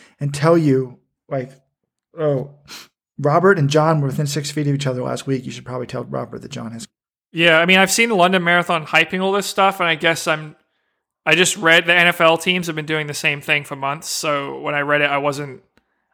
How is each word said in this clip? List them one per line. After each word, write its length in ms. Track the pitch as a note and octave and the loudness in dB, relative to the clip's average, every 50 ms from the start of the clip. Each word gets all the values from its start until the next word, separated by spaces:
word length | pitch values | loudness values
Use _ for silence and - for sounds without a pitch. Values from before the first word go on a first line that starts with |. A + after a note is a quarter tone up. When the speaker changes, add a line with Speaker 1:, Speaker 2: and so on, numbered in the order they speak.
| - _ _ _ | -20 _ _ _
Speaker 1:
and 140 | C#3+ C#3+ C#3 | -6 -6 -4
tell 240 | - C#3 D#3+ E3+ E3+ | 0 2 4 4 4
you, 420 | D#3+ D3 C3+ C3 C3 B2 A#2+ _ _ _ _ _ _ _ | 4 4 2 2 0 -4 -10 _ _ _ _ _ _ _
like, 220 | D3+ C3+ B2+ B2 - _ _ _ _ _ _ _ _ _ _ _ _ E3+ | -6 -6 -6 -8 -12 _ _ _ _ _ _ _ _ _ _ _ _ -4
"Oh, 380 | D#3 D3+ C#3+ B2+ C#3+ C#3+ - _ _ - - - - _ _ _ _ _ _ - | -2 0 0 0 -4 -8 -14 _ _ -20 -20 -20 -20 _ _ _ _ _ _ -4
Robert 400 | C#3+ C#3+ C#3+ E3+ F3 F#3+ G3 F3 | -2 2 2 4 4 4 4 4
and 120 | C#3+ C3+ | 2 2
John 320 | C#3+ D#3 D3+ D#3+ E3 D#3 | 4 4 4 4 2 2
were 60 | C#3+ C#3 | 0 -2
within 200 | C#3+ C#3+ D3+ C#3+ | -2 -2 -4 -2
six 240 | - D#3 C#3 - | -4 -6 -6 -6
feet 160 | - D3+ D3+ C#3+ | -4 -4 -2 -2
of 80 | C#3+ | -2
each 120 | C#3 C#3+ C#3 | -2 -2 -4
other 140 | B2+ B2 | -4 -4
last 240 | B2+ C3 B2 B2 - | -4 -6 -6 -6 -4
week. 200 | - C3+ B2+ B2 | -4 -4 -4 -4
You 60 | C3+ | -8
should 140 | A#2+ B2 B2+ | -14 -14 -14
probably 220 | - B2 B2+ B2 A#2+ | -10 -10 -10 -10 -8
tell 160 | - B2+ B2 | -8 -10 -10
Robert 380 | B2 C#3 C3 B2 A#2 A#2+ B2 | -8 -8 -8 -8 -8 -12 -16
that 100 | - - | -16 -14
John 220 | - - A#2+ A2+ A2+ | -14 -12 -12 -12 -14
has." 140 | A#2 A2+ - _ _ _ _ _ _ _ _ | -14 -16 -18 _ _ _ _ _ _ _ _
Speaker 2:
Yeah, 280 | _ E3 E3 E3+ E3 D#3+ | _ 0 2 4 6 4
I 60 | E3+ | 6
mean, 140 | F3 F#3+ F#3+ | 6 6 4
I've 120 | F#3+ F#3 | 4 4
seen 180 | F#3+ - A#3 A#3 | 4 0 0 2
the 60 | A3+ | 4
London 280 | F#3 E3+ F#3 F#3+ F#3+ F3 | 4 4 4 4 2 2
Marathon 420 | E3+ F3 F3 E3+ - F3+ E3 D#3 | 2 2 2 2 0 -2 -4 -4
hyping 360 | - - D#3+ E3 E3 - F#3 | 0 2 2 2 2 0 -2
all 120 | F#3+ F#3+ G3 | -2 0 0
this 120 | G3+ G3 | -2 -2
stuff, 360 | - - - G3 G3 F#3+ F#3+ | -4 0 2 2 2 2 0
and 80 | F#3 E3+ | -2 -2
I 60 | E3 | -2
guess 300 | D3+ E3+ E3 E3 - - | 2 2 0 0 2 0
I'm, 300 | F3 D#3+ D3+ D#3 D3+ D3+ _ _ _ _ _ _ _ _ _ _ _ _ _ _ | -4 -4 -4 -4 -14 -18 _ _ _ _ _ _ _ _ _ _ _ _ _ _
I 100 | D#3 D#3 | 0 2
just 220 | E3 F3+ E3 - - | 2 2 0 0 0
read 280 | D#3+ E3 D#3+ E3+ E3+ | 2 4 4 4 4
the 80 | E3+ F3 | 4 2
N 140 | F3 F3 F3 | 4 4 2
F 140 | E3+ - | 2 4
L 160 | F3 E3 E3 E3 | 4 4 4 2
teams 300 | - F#3 F3+ F#3 F3 E3+ | 0 -2 -2 -2 -2 -4
have 80 | D#3+ | -6
been 100 | D#3 D3+ | -8 -6
doing 220 | D3 D#3 D#3 D3+ D3 | -4 -4 -4 -4 -6
the 60 | D3 | -8
same 280 | - - D#3 D3 C#3+ | -4 -4 -4 -4 -4
thing 240 | C#3+ - D#3 D3 D3 | -4 -2 -2 -2 -2
for 100 | - D3 | -6 -10
months, 320 | C#3 C#3 C3+ C#3 D#3 E3 - | -8 -6 -6 -6 -8 -8 -10
so 520 | - - - D#3+ D3 C#3+ C#3 C#3 C3+ C3+ | -8 -6 -4 -4 -4 -4 -4 -6 -10 -8
when 120 | C#3+ D3+ D3+ | -8 -6 -4
I 80 | D3 | -4
read 200 | C#3+ C#3+ D3 D3 | -2 0 0 0
it, 80 | D3 C#3+ | 2 0
I 80 | C#3+ C#3+ | 0 0
wasn't, 440 | C#3 D3 C#3+ C#3 D3 C#3 B2+ - _ _ _ _ _ _ _ _ _ _ | -2 -2 -4 -4 -8 -12 -12 -18 _ _ _ _ _ _ _ _ _ _